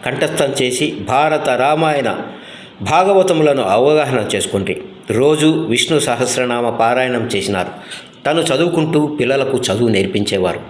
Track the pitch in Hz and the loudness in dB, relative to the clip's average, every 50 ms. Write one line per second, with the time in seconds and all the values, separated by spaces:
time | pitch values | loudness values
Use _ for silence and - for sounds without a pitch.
0 | - 127 127 131 - 151 160 - 151 135 - - 127 127 123 - 151 - - - | -4 -6 -2 -2 -2 -2 0 0 -2 0 0 -2 -2 0 0 0 -2 -2 -4 -6
1 | 101 98 123 135 151 156 151 147 143 143 123 120 127 143 151 156 165 156 151 143 | -4 0 0 2 2 2 0 0 0 0 0 2 2 2 2 2 2 2 0 0
2 | 127 113 92 - - - - - - - - - - - - - 104 - 151 170 | -2 -2 -4 -4 -8 -12 -14 -16 -18 -18 -20 -20 -20 -20 -14 -10 -4 2 2 4
3 | 185 196 196 190 185 185 175 156 151 147 139 135 113 92 98 113 127 147 151 151 | 4 6 4 4 4 4 2 2 4 2 2 2 2 2 2 4 4 4 4 2
4 | 147 131 131 117 104 - 110 98 - - - 101 95 - 90 - - - - - | 2 0 0 -2 -2 -2 -2 -4 -4 -2 -4 -4 -2 -2 -6 -6 -8 -14 -18 -20
5 | - - 107 110 131 147 156 151 151 156 160 160 - 104 113 123 - - 165 147 | -8 -4 0 2 4 4 4 4 4 2 2 2 0 0 0 0 0 0 0 0
6 | - 131 120 117 127 123 - 127 127 123 120 120 120 117 110 - 113 113 123 127 | 2 0 0 0 0 -2 0 -2 0 0 0 0 0 -2 0 2 2 2 2 2
7 | 127 127 127 117 113 - 104 101 95 104 101 92 90 - - - - - - - | 0 0 0 -2 -2 -2 -2 -4 -2 -2 -2 -2 -4 -6 -8 -14 -16 -16 -18 -18
8 | - - - - - 135 156 165 151 - 135 135 170 170 165 160 156 156 160 151 | -18 -20 -20 -6 -2 0 0 0 0 0 0 0 0 0 0 0 0 2 2 0
9 | 151 147 151 - 123 123 135 139 139 - - 120 - - 98 107 120 117 107 98 | 0 0 -2 -2 -2 0 0 0 0 -2 -2 -4 -2 -2 -2 0 0 2 2 0
10 | 95 95 - 104 101 - - 95 92 90 82 80 - | 0 0 -2 -2 -2 -2 -2 0 0 -2 -2 -4 -10